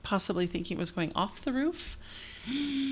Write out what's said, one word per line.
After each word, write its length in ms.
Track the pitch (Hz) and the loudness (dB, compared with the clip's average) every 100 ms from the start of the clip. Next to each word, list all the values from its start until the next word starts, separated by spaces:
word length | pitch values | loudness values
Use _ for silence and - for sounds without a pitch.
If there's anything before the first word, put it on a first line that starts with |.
possibly 420 | - 196 - 180 180 | 0 2 2 2 2
thinking 320 | 175 175 165 | 0 -2 -2
it 20 | |
was 120 | 170 | 0
going 200 | - 160 - | 0 0 2
off 280 | 202 - | 0 0
the 80 | - | 0
roof. 440 | 254 302 330 - - - - - - - | 2 2 0 -6 -10 -12 -12 -12 -10 -2
<gasps> 20 | 277 285 277 269 | 0 2 2 2